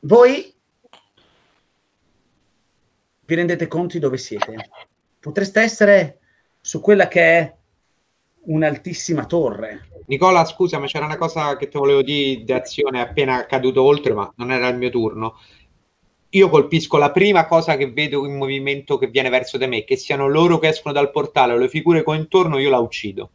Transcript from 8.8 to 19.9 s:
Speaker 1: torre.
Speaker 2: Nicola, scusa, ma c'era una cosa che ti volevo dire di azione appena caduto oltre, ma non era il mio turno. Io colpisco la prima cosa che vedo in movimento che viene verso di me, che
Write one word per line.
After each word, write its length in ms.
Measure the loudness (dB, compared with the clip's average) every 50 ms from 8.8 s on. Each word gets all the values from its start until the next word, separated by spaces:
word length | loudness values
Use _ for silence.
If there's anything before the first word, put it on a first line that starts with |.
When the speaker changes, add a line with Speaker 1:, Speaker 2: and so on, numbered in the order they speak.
| _ -14 -12 -12 -6 -6 -6 -6 -4
Speaker 1:
torre. 640 | -4 -2 -2 -2 -2 -4 -6 -12 -12 -14 -18 -20 _ -20 -20 -10
Speaker 2:
Nicola, 380 | -8 -4 0 2 4 4 4 2
scusa, 340 | 0 -2 -4 -4 -2 -2 -4
ma 80 | -6
c'era 180 | -6 -6 -6 -6
una 100 | -6 -6
cosa 400 | -6 -6 -6 -4 -4 -4 -4 -4
che 120 | -6 -8 -8
ti 100 | _ -2
volevo 240 | 2 2 4 2 2
dire 400 | 0 -2 -2 -2 -2 -4 -6 -4
di 100 | -4 -4
azione 480 | -4 -4 -8 -6 -4 -4 -4 -2 -4
appena 460 | -6 -4 -2 -2 -2 0 0 -4 -4
caduto 360 | -4 -4 -2 -2 0 2 4 4
oltre, 300 | 4 4 2 0 -4 -4
ma 180 | -4 -4 -8 _
non 140 | _ -8 -4 -4
era 160 | -2 -2 -2
il 80 | -2
mio 140 | -2 -4 -4
turno. 480 | -2 -2 -2 -2 -4 -6 -8 -8 -10 _ _ _ _ _ _ _ _ _ _ _ _ _ _ _ _ _ _ _ 4
Io 160 | 4 4 6
colpisco 480 | 6 4 2 4 0 -2 -2 0 0
la 140 | 2 2 2
prima 360 | 4 2 2 4 4 2 2
cosa 300 | 4 2 2 2 2 -2
che 140 | -2 -2 -4
vedo 340 | -4 -4 -4 -2 -2 -4 -4
in 120 | -4 -6
movimento 600 | -6 -6 -6 -6 -6 -4 -4 -6 -6 -4 -4 -4 -2
che 100 | -2 -2
viene 200 | -2 -2 -2 0
verso 280 | 0 -2 -2 -2 -6 -4
di 80 | -4
me, 180 | -4 -4 -6 -2
che 120 | -2